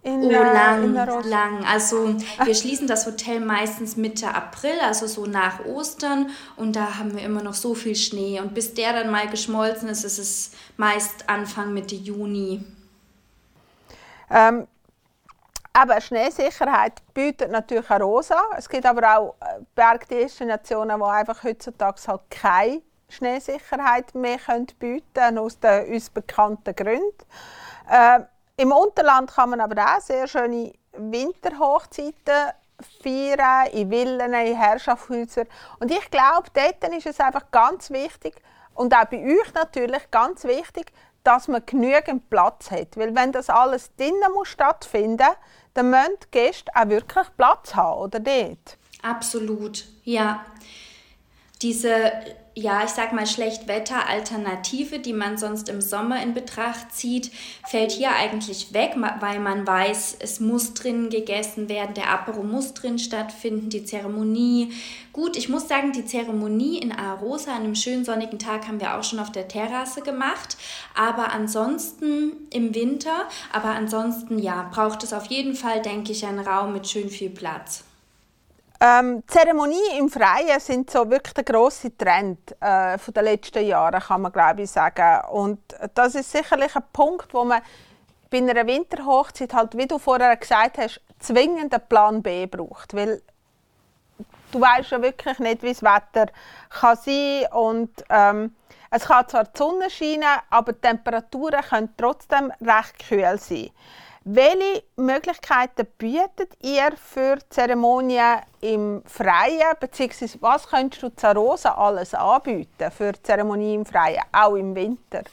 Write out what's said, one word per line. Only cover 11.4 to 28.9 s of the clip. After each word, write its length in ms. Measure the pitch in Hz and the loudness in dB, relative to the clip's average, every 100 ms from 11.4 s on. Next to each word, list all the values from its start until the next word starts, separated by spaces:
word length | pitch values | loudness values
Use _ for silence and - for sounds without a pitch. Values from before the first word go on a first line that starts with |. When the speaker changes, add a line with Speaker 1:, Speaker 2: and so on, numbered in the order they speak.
| 202 214 208 | -4 -8 -6
Speaker 2:
Mitte 220 | 202 196 196 | -6 -8 -12
Juni. 680 | 190 208 208 202 190 190 - - _ _ _ _ _ _ _ _ _ _ _ - - - - | -10 -8 -6 -6 -6 -8 -10 -20 _ _ _ _ _ _ _ _ _ _ _ -20 -20 -20 2
Speaker 1:
Ähm, 380 | 226 220 233 - _ _ _ _ _ _ _ _ - - | 6 6 4 -8 _ _ _ _ _ _ _ _ -18 2
aber 260 | 247 254 220 | 4 6 4
Schneesicherheit 920 | - 233 262 - 294 - 277 233 214 - _ | 2 -2 -2 0 -4 0 0 2 2 -2 _
bietet 380 | - 285 285 208 | -4 -4 -2 -4
natürlich 380 | 220 220 233 226 | -4 -2 -4 0
Arosa. 520 | 208 190 226 320 320 440 392 | 0 2 0 2 0 0 -4
Es 120 | - | -6
gibt 160 | 262 247 | 0 2
aber 320 | 240 226 220 | 4 6 6
auch, 180 | 208 - | 2 -8
äh, 200 | - 98 - - | -12 -12 -8 4
Bergdestinationen, 1200 | 226 240 - 240 269 - 240 220 - 220 220 214 | 4 4 0 -2 -2 -4 -4 -4 -4 -4 -2 -2
wo 60 | 202 | 0
einfach 380 | 208 214 226 | 0 -2 -4
heutzutage 580 | 247 233 - - 196 - - | -6 -8 -12 -4 -4 -4 -8
halt 140 | 190 _ | -8 _
keine 520 | - 208 180 214 302 _ _ _ | -2 2 4 2 -2 _ _ _
Schneesicherheit 1040 | - 247 254 262 277 - 269 277 247 254 254 | -6 -4 -4 -6 -10 -6 -2 2 0 -2 -6
mehr 220 | 247 247 | -4 -4
können 300 | - 240 254 _ | -2 -2 -4 _
bieten, 580 | 240 269 _ - 240 226 | -8 -8 _ 2 2 2
aus 220 | 220 - | -6 2
den 340 | 226 202 - | 4 4 2
uns 160 | 233 - | -6 -6
bekannten 680 | - - - 208 208 - 190 | -10 -6 2 2 2 -8 -4
Gründen. 500 | 202 247 403 - _ - - - - - - | -2 0 -2 -6 _ -20 -20 -20 -20 -20 4
Ähm, 340 | 247 233 247 - _ _ - | 8 8 8 4 _ _ 0
im 140 | 262 | 4
Unterland 600 | 285 415 | 6 4